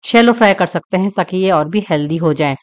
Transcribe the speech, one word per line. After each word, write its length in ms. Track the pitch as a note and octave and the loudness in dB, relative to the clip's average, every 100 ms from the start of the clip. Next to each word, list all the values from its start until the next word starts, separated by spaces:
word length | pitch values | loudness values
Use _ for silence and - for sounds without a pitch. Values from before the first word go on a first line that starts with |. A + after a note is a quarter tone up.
शैलो 280 | - A#3 A#3 | 2 2 4
फ्राई 220 | A#3 G3+ | 4 2
कर 120 | F#3+ F3+ | 2 -2
सकते 300 | E3+ _ F#3 | -4 _ -4
हैं 140 | G3 | -2
ताकि 260 | G3 F3 F#3 | -4 -4 -2
ये 140 | F#3+ | 0
और 180 | E3+ D3+ | 0 0
भी 160 | G#3 G3+ | -4 -2
हेल्दी 260 | D#3 D3 D#3+ | -2 -2 -2
हो 160 | E3 | -2
जाए। 240 | D3 D3 C3+ | 0 -2 -4